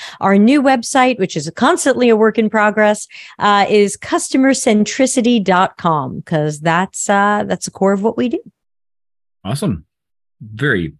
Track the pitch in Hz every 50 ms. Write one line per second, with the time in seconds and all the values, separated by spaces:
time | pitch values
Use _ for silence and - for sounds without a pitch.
0 | - - - - - 196 196 202 202 226 277 302 254 277 262 254 226 - - 269
1 | 254 254 254 - 190 175 - 160 143 160 - - 226 277 349 - - 285 247 226
2 | 247 240 226 214 220 220 214 - 220 214 - 220 208 214 202 214 214 208 214 214
3 | - - - - - - - - - 208 208 202 196 - 208 214 202 196 - -
4 | - - 311 349 - - - 277 262 269 269 254 - 254 214 214 208 - - -
5 | 262 254 - 269 220 240 240 233 190 180 185 180 190 - - - - 175 160 151
6 | 135 180 180 - - - 175 156 151 151 151 147 151 165 165 175 190 190 - -
7 | - - 202 202 202 202 208 208 208 202 185 180 - - - - 196 190 202 196
8 | 196 226 226 - 247 247 240 381 466 - _ _ _ _ _ _ _ _ _ _
9 | _ _ _ _ _ _ _ _ - 95 120 143 220 175 101 80 - _ _ _
10 | _ _ _ _ _ _ _ - - 107 107 110 143 147 123 95 85 76 - -